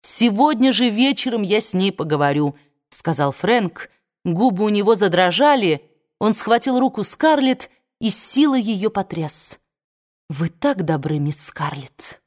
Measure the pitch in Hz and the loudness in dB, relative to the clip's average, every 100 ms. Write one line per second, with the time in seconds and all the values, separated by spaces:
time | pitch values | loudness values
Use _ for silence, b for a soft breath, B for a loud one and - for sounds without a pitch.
0 | - - 233 202 294 233 262 202 247 214 | -6 0 0 2 0 4 2 2 0 2
1 | 262 269 262 240 196 208 - 180 196 185 | 0 0 -4 -4 0 -2 0 -2 -2 -2
2 | 160 147 143 147 147 b b b _ - | -4 0 0 0 -2 b b b _ -8
3 | - 139 143 131 185 240 185 - - _ | -6 -2 -2 -2 0 0 0 -8 -20 _
4 | _ _ 180 170 247 180 214 208 196 220 | _ _ -6 0 0 2 0 2 2 2
5 | 196 175 185 175 294 285 190 151 _ _ | 2 4 2 4 4 4 2 -2 _ _
6 | _ _ 214 220 - 233 - 254 262 262 | _ _ 0 0 0 0 2 0 0 -2
7 | 196 - 311 294 262 254 - _ _ _ | -6 0 2 4 2 0 -6 _ _ _
8 | 220 - - 262 294 262 214 208 214 202 | -2 0 0 2 2 2 0 -2 -2 -4
9 | 190 170 156 - - - _ _ _ _ | -6 -6 -6 -6 -8 -12 _ _ _ _
10 | _ _ _ 139 165 _ 285 220 160 156 | _ _ _ -6 -6 _ -2 -2 -2 -2
11 | 135 151 143 147 - - 147 147 131 _ | -2 -4 -4 -4 -6 -4 -8 -8 -16 _
12 | - - | -18 -18